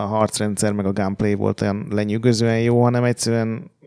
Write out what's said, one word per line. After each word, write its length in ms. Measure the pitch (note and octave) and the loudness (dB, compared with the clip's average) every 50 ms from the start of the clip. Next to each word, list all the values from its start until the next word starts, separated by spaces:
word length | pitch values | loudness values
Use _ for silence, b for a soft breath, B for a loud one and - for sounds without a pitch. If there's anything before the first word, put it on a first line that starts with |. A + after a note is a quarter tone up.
| G#2 | 0
harcrendszer 640 | G2 A2 A2 G#2+ G#2 - - G#2+ G#2 G2+ - G#2+ G#2 | 0 0 2 2 0 0 -2 -2 -2 -2 0 0 0
meg 140 | G#2 G#2 G2 | 0 0 0
a 80 | F#2+ G2 | -2 -2
gameplay 400 | G#2 G2 F#2+ G2+ - G#2+ G#2 G2+ | -2 -2 -2 -2 0 0 0 0
volt 280 | G2 G#2 G#2 G2+ - | 0 0 -2 -2 -2
olyan 260 | A2 G2+ G2 G#2 - - | -2 -2 -2 -4 -6 -6
lenyűgözően 680 | G#2 G#2 G#2 G#2 G#2 A2+ A#2 B2 A#2 G#2+ A#2 A2+ A2+ A2+ | -4 -4 -2 -2 -2 0 2 2 2 4 2 2 2 2
jó, 220 | A#2 A#2+ A#2+ A#2+ A#2+ | 2 2 4 4 4
hanem 200 | A#2+ B2 A#2+ B2 | 4 2 2 2
egyszerűen 680 | B2 A#2+ - - A#2 A#2 A#2 A2 A2+ A2+ - - - - _ - | 0 0 0 0 0 0 0 0 -2 -4 -6 -10 -14 -20 _ -20